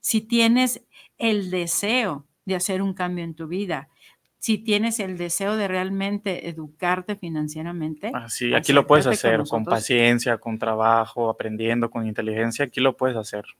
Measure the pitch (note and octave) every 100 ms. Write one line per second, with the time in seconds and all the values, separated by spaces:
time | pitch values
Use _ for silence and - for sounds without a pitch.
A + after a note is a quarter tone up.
0 | - A3 A3 A#3 A3+ A#3+ B3+ B3+ _ -
1 | - _ A3+ G#3+ F#3 F3+ E3+ - G3+ B3
2 | A3 C#3+ - _ - F#3 F3+ F#3 G3 F#3+
3 | F3+ F3+ E3+ D#3+ D#3+ F3+ G3+ D3+ C#3 _
4 | - _ _ _ - A3 A3 G#3 A3+ A3+
5 | G3 F3+ F3 - G3 A3 G3+ F#3 F#3+ G3
6 | G3 G3+ G3+ F3+ - D#3 D#3 - F3+ F#3
7 | F#3 G3+ E3+ D#3 D3+ D#3 D#3+ F3 D#3+ D#3
8 | D#3 C3 A2+ - A#2+ B2 - C#3+ C3+ D3
9 | C3+ G#2+ A#2 A2+ G#2+ A2+ A2 A2+ G#2+ A#2+
10 | A#2+ A#2+ B2 A2+ - A2 A2+ A2 A2 A2+
11 | A2 - A#2 A2 A2+ G#2+ A2+ A#2+ A#2 A#2
12 | A2 G#2+ A2 A2 A#2 A#2+ C#3+ - C3 -
13 | C3 A#2+ G#2+ G#2 G#2 -